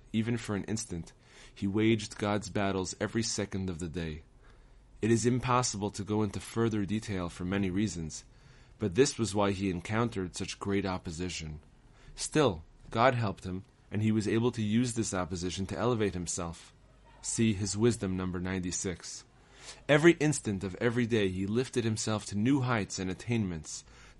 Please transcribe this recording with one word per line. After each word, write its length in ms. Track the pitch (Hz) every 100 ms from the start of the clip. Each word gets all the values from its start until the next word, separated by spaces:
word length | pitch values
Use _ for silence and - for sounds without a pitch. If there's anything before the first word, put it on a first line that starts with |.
| -
even 240 | 110 110 120
for 180 | - 101
an 80 |
instant. 480 | - 110 - 87 82 - - - - -
He 120 | 101
waged 500 | 101 110 113 107 -
God's 320 | 104 104 95
battles 460 | 104 98 95 92 -
every 220 | 104 117
second 480 | 113 - 101 98 95
of 80 | 82
the 100 | 87
day. 360 | 78 82 78 - - - - - - - -
It 80 | 110
is 160 | 117 117
impossible 640 | 123 127 123 120 104 101
to 120 | -
go 200 | 98 107
into 160 | 107 95
further 440 | - 113 117 107
detail 460 | 98 107 110 95 87
for 160 | - 90
many 240 | 98 98
reasons, 540 | 90 107 85 78 - - - - - - -
but 160 | 107 87
this 240 | 139 -
was 160 | 110 101
why 160 | 101
he 180 | 92 98
encountered 680 | 87 - 110 120 104 90 -
such 220 | 95 -
great 260 | 101 98
opposition. 760 | 98 92 - 80 90 - 78 78 - - - - - -
Still, 480 | - 156 135 78 - - -
God 240 | 113 127
helped 300 | 123 110 90
him, 220 | 95 92 - _ -
and 100 | 101
he 100 | 110
was 160 | 107 101
able 240 | 110 120
to 120 | 117
use 300 | 107 110 123
this 200 | 113 107
opposition 540 | 95 87 90 90 85 92
to 100 | 80
elevate 380 | 113 117 104 90
himself. 580 | 85 - 85 80 - - - - - -
See 320 | - - 113
his 240 | 95 101 101
wisdom 400 | 120 113 98 92
number 220 | 92 90
ninety-six. 840 | 90 95 90 - 98 85 - - - - - - - - -
Every 260 | 151 165
instant 500 | - 151 147 - 98
of 120 | 95 90
every 240 | 120 120 117
day 240 | 113 98
he 160 | 92 98
lifted 380 | 110 127 127
himself 420 | 113 107 - 107 -
to 80 | 101
new 260 | 113 143
heights 360 | 123 117 95 -
and 140 | 92
attainments, 720 | 90 - 117 98 82 73 - - - -